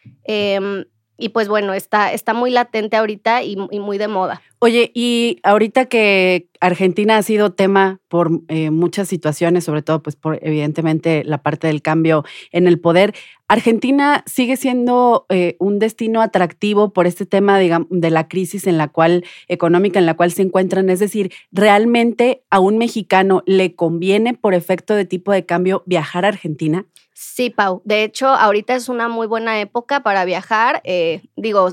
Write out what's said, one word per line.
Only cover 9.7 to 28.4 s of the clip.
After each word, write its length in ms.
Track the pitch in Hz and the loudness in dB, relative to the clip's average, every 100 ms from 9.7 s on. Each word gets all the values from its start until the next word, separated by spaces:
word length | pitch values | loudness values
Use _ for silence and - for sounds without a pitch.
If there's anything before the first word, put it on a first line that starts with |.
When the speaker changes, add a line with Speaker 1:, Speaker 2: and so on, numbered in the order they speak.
| 151 | -4
Speaker 2:
todo, 200 | 156 156 | -2 -4
pues, 140 | 151 - | -4 -8
por, 220 | 156 156 | -6 -4
evidentemente, 800 | 160 151 151 156 160 156 165 156 | -4 -2 -2 -2 -2 0 0 -2
la 180 | 147 147 | -2 -2
parte 240 | 151 151 160 | -2 -2 -2
del 160 | 151 | -2
cambio 420 | 156 160 160 156 - - - | -2 0 2 0 -2 -12 -6
en 140 | 170 180 | 0 2
el 140 | 170 | 4
poder, 340 | 170 170 208 - - _ - | 2 4 2 -2 -18 _ -2
¿Argentina 760 | 214 233 226 247 285 285 285 - | 0 2 0 0 2 2 0 -2
sigue 300 | - 247 262 | -2 -2 -2
siendo, 680 | 262 247 240 247 247 233 - | -2 -2 0 2 4 2 0
eh, 280 | 190 175 175 | 0 0 -2
un 200 | 196 202 | -2 0
destino 440 | 220 - 220 226 | -2 -2 -2 0
atractivo 680 | 226 185 175 - 208 208 202 | 0 0 -2 -2 -2 0 2
por 140 | 185 175 | 2 0
este 200 | 175 190 | -2 -2
tema, 320 | 196 202 196 | 0 2 4
digam-, 300 | 180 170 165 | 2 0 -2
de 200 | 180 165 | -2 0
la 180 | 160 156 | 0 -2
crisis 380 | 180 180 202 190 | -4 -6 -4 -2
en 120 | 165 | 0
la 100 | 151 | 0
cual, 360 | - 165 175 175 - - | 0 2 2 -4 -14 -8
económica 500 | 175 170 175 202 190 | -2 2 2 2 2
en 80 | 165 | 0
la 80 | |
cual 180 | 160 175 | 2 0
se 100 | 175 | 0
encuentran? 460 | 190 185 185 190 185 | 0 0 0 0 0
Es 120 | 180 | 0
decir, 320 | 202 214 190 - _ | -2 -2 -6 -8 _
¿realmente 920 | 185 208 202 233 233 233 226 247 254 _ | 2 4 4 4 2 2 2 0 0 _
a 120 | 196 | 2
un 180 | 190 220 | 4 2
mexicano 640 | 233 220 - 190 190 185 | 0 -4 0 2 4 2
le 300 | - 190 185 | 2 0 0
conviene 600 | - 170 170 185 208 233 | -2 -2 -2 0 0 0
por 200 | 240 208 | -2 0
efecto 400 | 180 180 180 - | 0 0 -4 -2
de 100 | 208 | -2
tipo 280 | 185 180 202 | -2 -4 -2
de 120 | 196 | -2
cambio 380 | - 175 180 196 | 0 -2 0 -2
viajar 400 | 180 175 147 180 | -2 -4 -2 -2
a 40 | 202 | -2
Argentina? 580 | 202 165 151 156 180 - _ _ | -2 -8 -6 -4 -4 -6 _ _
Speaker 1:
Sí, 380 | - - - 240 | -20 -12 -6 -4
Pau. 320 | - 196 180 | -2 -2 -2
De 180 | 208 214 | -2 0
hecho, 260 | 214 - 269 | -2 -2 0
ahorita 460 | 269 | 4